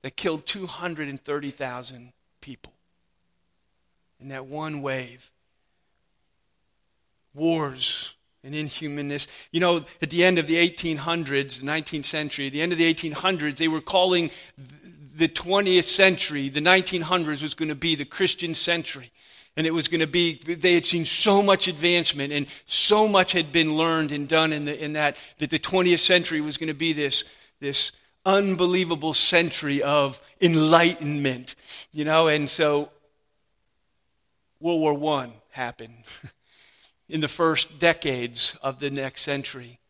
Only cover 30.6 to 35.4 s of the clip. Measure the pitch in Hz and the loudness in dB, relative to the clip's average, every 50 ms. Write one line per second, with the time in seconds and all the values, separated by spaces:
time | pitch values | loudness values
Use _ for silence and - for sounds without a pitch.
30.6 | 156 156 170 165 170 175 175 - 151 143 151 147 143 135 127 123 127 - - _ | 6 6 8 8 6 6 2 0 -6 -6 -4 -2 -2 -2 -4 -4 -10 -14 -14 _
31.6 | _ - - - - _ - 151 147 156 156 160 165 156 151 151 147 135 - - | _ -16 -16 -16 -16 _ -8 -6 -2 2 4 4 4 4 2 2 0 -2 0 0
32.6 | 160 147 147 147 147 - _ _ _ _ _ _ _ _ _ _ _ _ _ _ | 2 2 2 0 -2 -4 _ _ _ _ _ _ _ _ _ _ _ _ _ _
33.6 | _ _ _ _ _ _ _ _ _ _ _ _ _ _ _ _ _ _ _ _ | _ _ _ _ _ _ _ _ _ _ _ _ _ _ _ _ _ _ _ _
34.6 | 156 170 175 160 156 151 147 143 151 156 151 139 127 117 110 110 | -2 -2 0 2 2 2 0 0 0 0 0 -2 -2 -8 -14 _